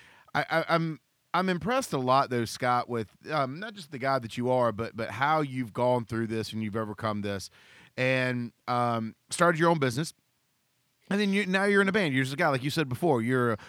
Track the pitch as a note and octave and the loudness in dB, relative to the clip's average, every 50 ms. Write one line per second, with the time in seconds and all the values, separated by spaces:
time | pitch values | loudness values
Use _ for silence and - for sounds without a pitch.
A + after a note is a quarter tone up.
0 | - - - - _ _ - D3 D3 - - E3 D#3+ - E3 E3 E3 D#3+ D#3 - | -20 -20 -20 -20 _ _ -4 -4 -2 0 0 -2 0 2 0 0 0 -2 -6 -8
1 | _ _ _ _ _ _ - F3 F#3 F#3+ F3+ E3 D3+ G#3 B3+ C4+ B3+ - E3 C#3 | _ _ _ _ _ _ -2 -2 0 0 -2 -2 -2 -2 -2 -2 -2 -2 -4 -2
2 | B2+ B2+ C3 C3+ C3 A2 B2 A#2+ A#2 G#2+ - - C3 B2 B2 B2 A#2 - A#2+ A#2 | 2 4 4 4 4 2 0 -2 -2 -2 -4 -2 0 2 2 2 0 -2 -4 -4
3 | G#2+ - _ _ - G#2 D#3 D3+ C3+ B2+ C#3 E3 G#3+ A#3 G#3 G3+ D#3 - D#3 B2 | -4 -6 _ _ -10 -4 -2 -2 -2 -2 -4 -8 -12 -12 -14 -14 -16 -14 -10 -4
4 | B2+ C3+ C3+ C3 A#2 A2 - B2 A#2+ B2 B2+ B2+ A#2+ A#2 G#2+ G2 A2+ A2 - A2 | -2 0 0 0 -2 -4 -6 -4 0 2 2 4 2 2 2 -2 -6 -6 -6 -8
5 | A2+ - G#2 A2+ C#3 D3 D#3+ D#3 D3+ C#3 C3 C3 B2+ G#2+ F2+ B2+ B2 B2 B2 B2 | -8 -6 -4 -2 0 2 2 2 0 -2 -4 -6 -6 -6 -2 0 2 2 2 2
6 | A2+ - A#2 A2+ A2+ G#2+ A2+ A2 G#2+ - G#2+ A2 A2 G#2 G2 A2+ A2 G#2+ G#2 - | 0 -2 -4 -4 -2 -2 -2 -4 -4 -4 -6 -6 -6 -4 -4 -4 -4 -6 -6 -6
7 | A2 G#2+ G#2 G#2 G2+ G2+ G2 F#2+ - - _ - - - - - - - - - | -4 -4 -4 -2 -4 -4 -6 -6 -8 -12 _ -20 -20 -20 -20 -20 -20 -14 -6 -2
8 | B2+ C3 C3 B2+ B2+ B2+ B2 B2 A#2+ A#2 - _ - - B2 B2 B2 A#2+ A#2+ A2+ | 0 0 2 0 0 -2 -2 -4 -6 -8 -10 _ -6 -2 0 0 0 0 0 -2
9 | A2+ A2 - _ _ - - - F3 F3 F3 D3+ E3+ E3+ E3+ D#3+ C3+ B2+ A2+ C3+ | -2 -4 -8 _ _ -8 0 2 4 4 4 4 4 4 4 4 2 0 0 -2
10 | E3 - - _ _ _ _ _ _ _ _ _ _ _ _ _ _ _ _ _ | -4 -6 -8 _ _ _ _ _ _ _ _ _ _ _ _ _ _ _ _ _
11 | _ - F#3 G3+ G#3 G3 G3 G3+ G3+ F#3 F#3 F#3+ G3 G3+ G3+ G3 G3+ F#3+ F#3 G#3+ | _ -4 -2 0 2 2 2 0 0 2 0 2 2 4 4 4 4 4 2 2
12 | F#3+ D3+ C3 C3 C3 C3 C#3+ C3+ F3 D#3 C#3 B2 B2 D3 - E3 D3+ C3 B2 - | 2 2 2 2 0 0 0 0 2 2 2 2 0 -2 -2 -2 -2 -2 -2 -2
13 | F3+ E3+ C#3 A#2 A2+ B2 C3 B2+ B2 A#2+ A2 - - | 2 2 2 2 2 2 2 2 2 2 0 -2 -6